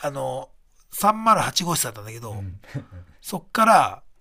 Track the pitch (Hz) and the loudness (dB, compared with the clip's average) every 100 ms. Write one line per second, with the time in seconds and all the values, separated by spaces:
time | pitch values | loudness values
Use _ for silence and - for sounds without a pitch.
0 | 143 139 131 127 - - _ _ _ - | -8 -6 -8 -8 -12 -20 _ _ _ 0
1 | 202 220 226 202 139 - 175 165 127 110 | 2 2 4 4 2 -2 -2 -2 -2 -6
2 | 104 117 117 104 95 90 - 143 - 90 | -14 -12 -10 -8 -10 -12 -12 -12 -12 -18
3 | - - - 185 - - 220 196 113 92 | -20 -18 -10 -10 -6 2 6 6 4 -2
4 | - - | -18 -20